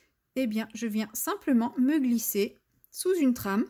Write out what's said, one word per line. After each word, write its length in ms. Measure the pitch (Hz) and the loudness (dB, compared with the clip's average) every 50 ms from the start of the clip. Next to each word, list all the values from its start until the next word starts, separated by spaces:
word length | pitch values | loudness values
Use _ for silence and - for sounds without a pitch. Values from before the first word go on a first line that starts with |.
| _ _ _ _ _ _ - | _ _ _ _ _ _ -4
eh 120 | 262 262 | -4 -2
bien 200 | 226 214 220 220 214 220 | -2 -2 -4 -4 -6 -8
je 120 | 214 233 | -8 -6
viens 240 | 226 202 220 220 214 - | -4 -2 -4 -4 -4 -6
simplement 600 | - - 320 392 392 - 330 269 226 226 240 - | -6 -4 -4 -4 -4 0 2 2 2 2 0 0
me 200 | - 247 262 311 | 0 2 2 2
glisser 640 | 320 262 247 233 226 - - - 202 202 - - _ _ _ _ _ _ _ | 2 2 2 0 0 0 -2 0 0 -2 -2 -4 _ _ _ _ _ _ _
sous 240 | - - - 359 392 | -10 -4 0 0 2
une 180 | 349 285 254 240 | 4 4 2 2
trame 300 | - - 202 196 208 277 - | 0 -2 -2 0 0 -2 -2